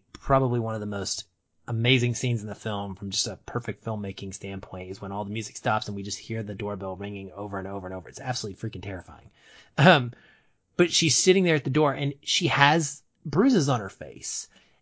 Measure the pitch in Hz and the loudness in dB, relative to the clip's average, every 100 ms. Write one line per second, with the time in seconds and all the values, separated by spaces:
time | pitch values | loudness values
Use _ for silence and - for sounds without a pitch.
0 | _ - - 135 127 120 113 110 104 101 | _ -12 2 2 4 0 -2 -4 -4 -4
1 | 95 - - _ _ _ - 113 120 131 | -4 -8 -12 _ _ _ -6 0 4 6
2 | 120 117 127 117 104 101 110 101 98 92 | 4 0 -2 -2 -4 -8 -6 -4 -6 -8
3 | 98 - 107 95 - 117 110 - 117 107 | -6 -4 -6 -8 -8 -8 -6 -8 -6 -6
4 | 98 92 98 - 98 95 - 92 92 95 | -6 -8 -12 -10 -10 -10 -12 -14 -12 -10
5 | 98 101 101 110 107 - 127 107 - 101 | -8 -6 -6 -6 -8 -6 -2 -2 -2 -8
6 | 98 - - 113 104 101 104 98 95 92 | -8 -10 -8 -8 -6 -6 -6 -6 -8 -8
7 | 101 101 95 101 104 98 95 101 92 92 | -8 -10 -12 -10 -8 -6 -6 -8 -8 -10
8 | - - 127 123 104 95 110 92 101 90 | -12 -12 -8 -6 -8 -8 -10 -8 -10 -10
9 | - - - _ _ - - - 165 151 | -14 -20 -20 _ _ -20 -10 6 8 8
10 | 123 - _ _ _ _ _ - 170 - | 4 -8 _ _ _ _ _ 2 2 4
11 | 160 - 190 190 175 156 139 143 147 135 | 2 4 6 6 6 2 2 4 2 2
12 | 139 - - - 170 143 143 165 147 - | -4 -4 -2 0 2 6 6 6 0 -8
13 | _ _ 151 147 269 214 139 117 98 - | _ _ -2 4 6 6 4 0 -4 -12
14 | 71 53 - - - _ _ _ | -16 -14 -12 -12 -12 _ _ _